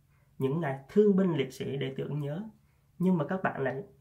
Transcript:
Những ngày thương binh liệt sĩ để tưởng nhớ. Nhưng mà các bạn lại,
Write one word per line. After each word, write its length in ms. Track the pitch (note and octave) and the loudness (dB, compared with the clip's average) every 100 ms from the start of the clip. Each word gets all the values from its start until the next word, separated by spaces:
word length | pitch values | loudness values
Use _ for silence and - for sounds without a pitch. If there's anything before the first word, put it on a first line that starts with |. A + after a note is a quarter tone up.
| _ _ _ - | _ _ _ -4
Những 220 | C3 D#3+ | -2 -2
ngày 180 | D3+ C3+ - | -2 -4 -2
thương 280 | G3+ G#3+ F#3 | 4 6 6
binh 200 | F#3+ D3 | 4 2
liệt 160 | B2 | -2
sĩ 240 | - C3+ C#3 | -6 -6 -4
để 180 | C3+ C3+ | -6 -6
tưởng 240 | - D3 | -6 -4
nhớ. 220 | C#3+ D#3+ A3 - _ _ _ - | -6 -6 -10 -14 _ _ _ -2
Nhưng 200 | F3+ F3+ | 2 2
mà 60 | |
các 180 | C#3+ F#3+ | 2 -2
bạn 200 | - - | -2 -2
lại, 200 | C#3 C3+ - - | -2 -4 -8 -16